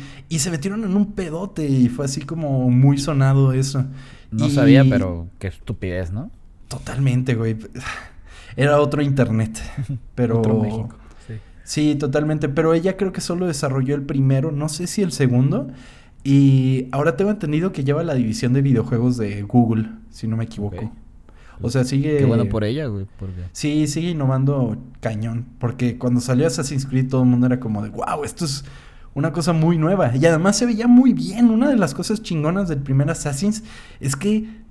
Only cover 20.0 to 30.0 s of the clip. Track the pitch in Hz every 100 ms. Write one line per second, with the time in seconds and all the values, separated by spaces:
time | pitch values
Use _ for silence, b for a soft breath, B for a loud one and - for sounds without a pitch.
20 | - - 110 113 113 - 101 92 110 -
21 | - - - b b b 117 135 127 135
22 | 151 147 135 117 101 110 104 143 139 101
23 | 95 - 95 90 90 - 151 151 147 147
24 | 170 156 135 131 135 143 117 110 - -
25 | 113 107 113 117 123 - 120 123 123 120
26 | 123 123 127 127 160 - 143 139 - 127
27 | 127 131 127 123 123 123 113 107 107 110
28 | - 151 143 - 160 135 B B B B
29 | B 143 160 170 165 165 160 170 156 196